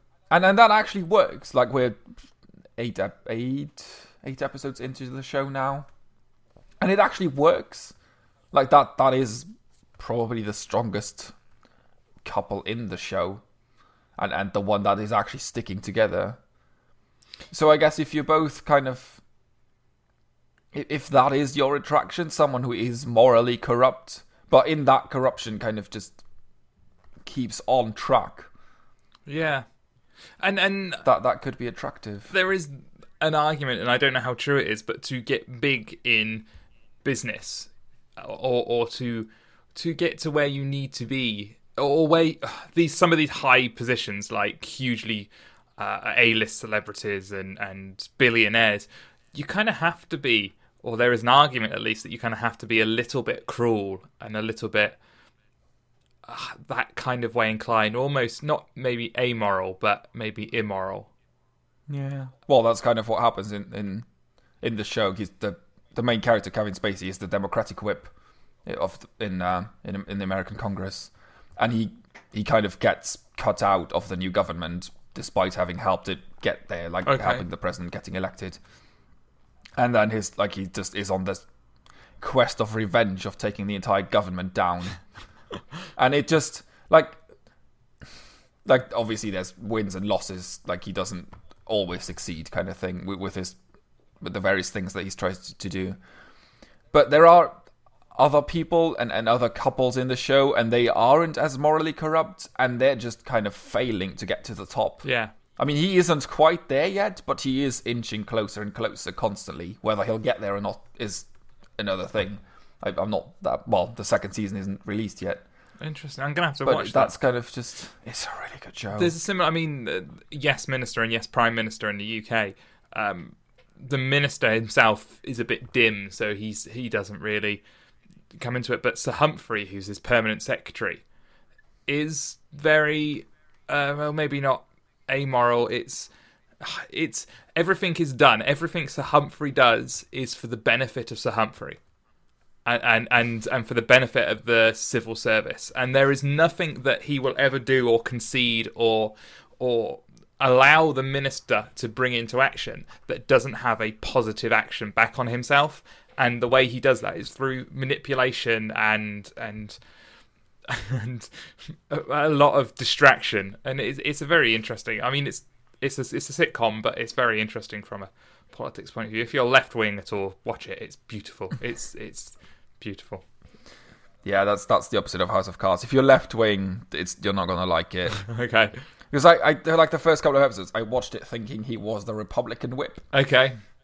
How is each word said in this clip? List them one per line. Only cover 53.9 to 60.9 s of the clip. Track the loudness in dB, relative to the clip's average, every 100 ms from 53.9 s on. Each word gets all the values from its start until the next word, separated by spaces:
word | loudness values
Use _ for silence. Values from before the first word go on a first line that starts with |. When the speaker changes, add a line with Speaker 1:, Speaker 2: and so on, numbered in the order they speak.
| -8 -14 -20
Speaker 2:
and | -10 -6
a |
little | -6 -6 -2
bit, | 0 0 -2 _ _ _ _ _ _ _ _ _ _ _ _ -18
uh, | -12 -12 -12 -10
that | -6 -6
kind | -6 -6 -4
of | -2
way | 0 0
inclined, | -2 0 2 2
almost | 0 -2 0 -2 -4
not | -2 -2 -4
maybe | -6 -4 -4 -4 -2
amoral, | -2 0 0 0 -2 -2
but | 0 0 -4
maybe | -10 -10 -8 -6 -4
immoral. | -2 -4 -6